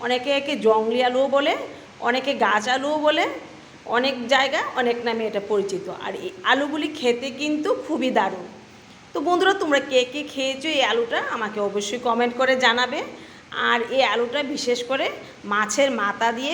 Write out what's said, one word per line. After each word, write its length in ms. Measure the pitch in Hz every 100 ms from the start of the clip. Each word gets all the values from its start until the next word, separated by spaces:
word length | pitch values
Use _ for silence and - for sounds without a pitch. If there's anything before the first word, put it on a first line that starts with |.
| 240
অনেকে 240 | 247 254 277
একে 140 | 285 269 214
জংলি 340 | 220 220 240 247
আলুও 200 | 247 269 277
বলে, 180 | 294 - - - - - 233
অনেকে 240 | 254 262 240 214
গাছ 200 | 208 226 262
আলুও 220 | 285 302 302
বলে, 180 | 311 415 - - - - - - 233
অনেক 180 | 254 247 233
জায়গা 280 | 269 269 311 - -
অনেক 180 | 240 233 233
নামে 160 | 226 220
এটা 120 | 202 202
পরিচিত। 340 | 208 196 180 - - 101
আর 80 | - 185
এই 60 | - -
আলুগুলি 360 | 262 285 302 302 -
খেতে 280 | 247 240 269 -
কিন্তু 280 | 302 302 330 508 -
খুবই 260 | 302 254 220
দারুণ। 280 | 190 185 175 - - - - - -
তো 60 | 349 294
বন্ধুরা, 260 | 349 381 392
তোমরা 180 | 339 277 277
কে 100 | 254 247
কে 80 | 294 294
খেয়েছো 360 | 269 269 269 311 294
এই 60 | 233
আলুটা, 280 | 226 226 320 523 240
আমাকে 240 | 208 214 202
অবশ্যই 340 | 202 208 240 247
কমেন্ট 260 | 226 240 240
করে 140 | 262 254 247
জানাবে। 340 | 233 247 294 539 - - - - - 240
আর 100 | 233 233 262
এই 80 | 233
আলুটা 260 | 220 240 277 277 294
বিশেষ 240 | 247 240 240
করে 180 | 269 403 - - - 202
মাছের 380 | 208 208 277 277 233
মাথা 260 | 202 202 233 233
দিয়ে 160 | 277